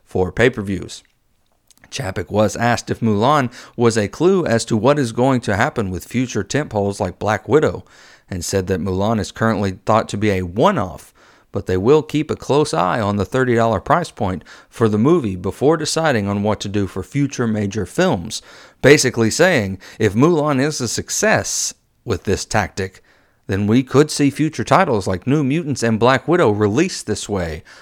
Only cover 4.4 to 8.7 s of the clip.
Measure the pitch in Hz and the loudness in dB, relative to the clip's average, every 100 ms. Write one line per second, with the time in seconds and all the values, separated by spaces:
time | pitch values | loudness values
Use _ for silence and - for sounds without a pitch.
4.4 | 156 113 - 113 113 147 120 113 131 127 | 2 0 0 0 2 2 0 0 0 0
5.4 | - 98 135 123 95 90 - 117 127 117 | 0 0 0 -2 -4 -6 -6 -4 -2 -4
6.4 | 95 135 139 110 101 98 95 - 101 107 | -2 -4 -2 -2 -2 -2 -4 -4 -2 -2
7.4 | - 139 143 - - - - - - 92 | 2 2 2 -4 -12 -20 -20 -20 -12 -8
8.4 | - 98 90 | -4 -2 -2